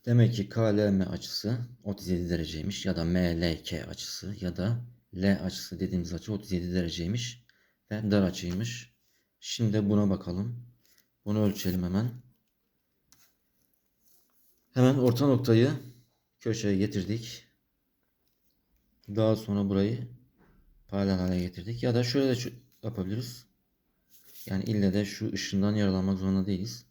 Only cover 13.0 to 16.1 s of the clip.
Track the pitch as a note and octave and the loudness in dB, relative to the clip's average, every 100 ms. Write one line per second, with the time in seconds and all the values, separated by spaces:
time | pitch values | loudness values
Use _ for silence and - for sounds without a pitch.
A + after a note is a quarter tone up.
13 | _ _ _ _ _ _ _ _ _ _ | _ _ _ _ _ _ _ _ _ _
14 | _ _ _ _ _ _ _ C3 B2+ C3+ | _ _ _ _ _ _ _ 4 6 6
15 | B2 A#2+ C#3+ B2 A#2 A2+ C3 D#3 - - | 4 4 4 4 6 6 6 0 -8 -20
16 | _ | _